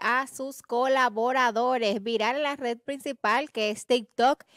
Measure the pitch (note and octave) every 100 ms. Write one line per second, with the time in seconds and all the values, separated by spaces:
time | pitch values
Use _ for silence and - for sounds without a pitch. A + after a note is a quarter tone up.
0 | G#3+ B3 C4+ - C4+ C#4 - A#3+ C4 C4+
1 | B3+ G#3 A#3+ C4 B3 A3 B3 B3+ A3 G3+
2 | G3+ A3+ A3 C4+ D4 C#4+ B3 A#3 - C#4
3 | C#4+ C4 G#3 A#3 D4 - G#3+ G#3 - B3
4 | G#3+ - A#3+ D4 -